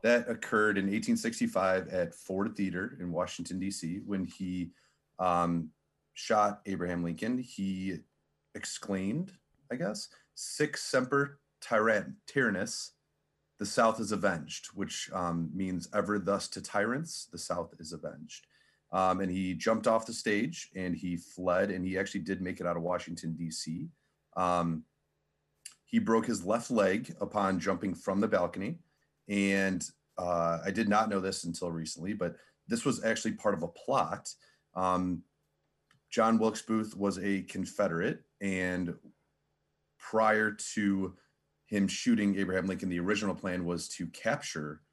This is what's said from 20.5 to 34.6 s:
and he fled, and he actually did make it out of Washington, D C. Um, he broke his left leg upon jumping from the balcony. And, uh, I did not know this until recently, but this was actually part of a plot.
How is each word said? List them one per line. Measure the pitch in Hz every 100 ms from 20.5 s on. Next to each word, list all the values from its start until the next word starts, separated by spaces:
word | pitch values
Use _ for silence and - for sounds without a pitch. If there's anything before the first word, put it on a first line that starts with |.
| 170 -
and | 95 92 82
he | 90 85
fled, | - - 90 90 104
and | 92
he | 92 95
actually | 98 101
did | 82 92
make | 90 82
it | 87
out | 85
of |
Washington, | 85 90 - 85 82
D | 80 82
C. | - 78 82 165 - _ _ _ 87
Um, | 90 90 85 80 - _ _ _ _ _ _ _ - -
he | _ 117
broke | 104 113 113
his | 98
left | 90 117 -
leg | 117 95 104 131 -
upon | 101 104 95 92
jumping | 98 90 101
from | 87 - 98
the | 107
balcony. | 98 87 92 104 170 _ _ _ _ -
And, | 101 98 98 95 90 - - _ -
uh, | 87 85 85 82
I | 87
did | 98 104
not | 104 110
know | 98
this | 95 95
until | 85 82 87
recently, | 82 80 - 90
but | 107 87 - - _ -
this | 165
was | - 98
actually | 113 107 110
part | 101 107
of | 90
a | 85
plot. | - - 131 85 101 - - _ _